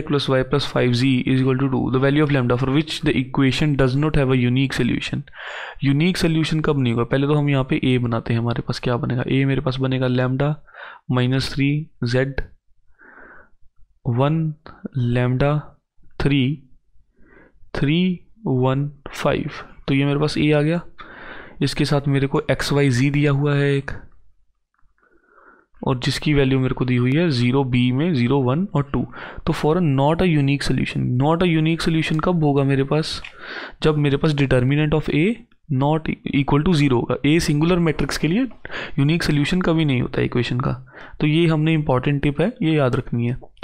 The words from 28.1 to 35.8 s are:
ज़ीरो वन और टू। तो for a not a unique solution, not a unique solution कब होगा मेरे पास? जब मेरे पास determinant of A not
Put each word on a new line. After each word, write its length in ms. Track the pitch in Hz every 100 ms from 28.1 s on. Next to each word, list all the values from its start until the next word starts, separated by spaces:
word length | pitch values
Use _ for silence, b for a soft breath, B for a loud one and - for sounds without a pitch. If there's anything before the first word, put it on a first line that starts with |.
ज़ीरो 260 | 139 120 139
वन 280 | 123 143 202
और 160 | 147 139
टू। 140 | 131 123 B B B -
तो 60 |
for 200 | 156 147 175
a 60 | 165 135
not 220 | 143 165
a 60 | 185 151
unique 240 | 139 139 -
solution, 380 | 131 135 139 131 123
not 200 | 143 170
a 40 | 180
unique 420 | 160 156 165 -
solution 320 | 156 156 156
कब 200 | 185 175
होगा 200 | 151 139
मेरे 200 | 139 139
पास? 380 | 135 151 160 - - B B B B B
जब 140 | 160 151
मेरे 200 | 143 139
पास 140 | 165
determinant 640 | 143 139 127 127 143 151
of 160 | 156 -
A 200 | 147 180 240 - _ -
not 360 | 131